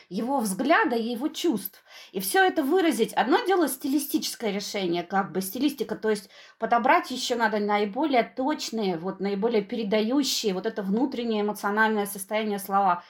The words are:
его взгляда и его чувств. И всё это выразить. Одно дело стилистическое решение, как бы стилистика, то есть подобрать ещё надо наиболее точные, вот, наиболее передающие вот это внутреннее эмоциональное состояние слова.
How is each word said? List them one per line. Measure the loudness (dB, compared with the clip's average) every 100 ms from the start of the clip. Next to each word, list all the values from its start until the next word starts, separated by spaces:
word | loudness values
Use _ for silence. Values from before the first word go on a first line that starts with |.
| -10
его | -6 -2 0
взгляда | 0 0 2 4 4 0
и | -2
его | -4 -4
чувств. | -2 0 0 -4 -18 -20 -20 -10
И | -6
всё | 0 4
это | 4 2
выразить. | 2 2 2 2 0
Одно | 0 2 2 4
дело | 2 2
стилистическое | 0 -2 0 0 -2 -2 -4 -4
решение, | -4 -4 -2 0 -2
как | -2 -2 -2
бы | -4
стилистика, | -4 -2 -2 -2 -6 -4
то | -2
есть | -2 -4 -20 -20 -8
подобрать | 0 2 4 4 2
ещё | -4 -2 0
надо | 0 0
наиболее | 0 0 0 0 2 2 2 -2
точные, | -2 -2 -4 -2 -2 -2
вот, | -4 -4
наиболее | -4 0 0 0
передающие | -2 -4 0 0 2 2 0 0 -2
вот | -2 -2
это | -4
внутреннее | -2 0 0 -2 -2 0
эмоциональное | 0 -2 -2 2 2 2 -2
состояние | -6 -6 -4 -2 -4
слова. | 0 2 4 2 -4